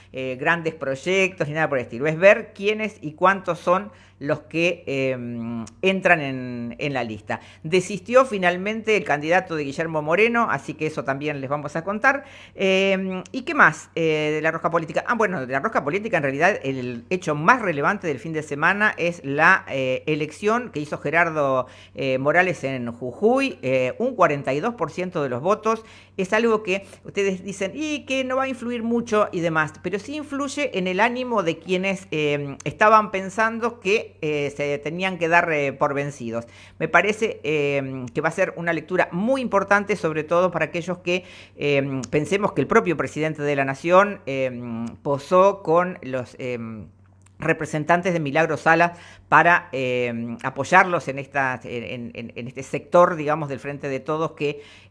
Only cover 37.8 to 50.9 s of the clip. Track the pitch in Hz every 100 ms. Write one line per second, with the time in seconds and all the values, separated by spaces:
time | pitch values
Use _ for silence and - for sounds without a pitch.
37.8 | 135 131 123 151 151 160 185 - 170 165
38.8 | 156 180 - 170 220 269 240 196 196 202
39.8 | 202 208 160 156 151 175 180 175 156 170
40.8 | 165 180 175 180 180 - - - 143 143
41.8 | 135 135 123 147 147 190 202 - 135 214
42.8 | 180 147 131 - 156 151 143 143 135 131
43.8 | 170 180 202 196 - 135 131 120 120 113
44.8 | 117 117 - 139 - 185 190 196 165 165
45.8 | 180 180 131 131 120 - 127 123 113 110
46.8 | - - _ _ _ _ 156 160 156 151
47.8 | 147 175 185 165 147 147 160 147 160 165
48.8 | 170 170 - - - 151 165 175 - 127
49.8 | 131 123 120 117 117 117 131 131 131 180
50.8 | 190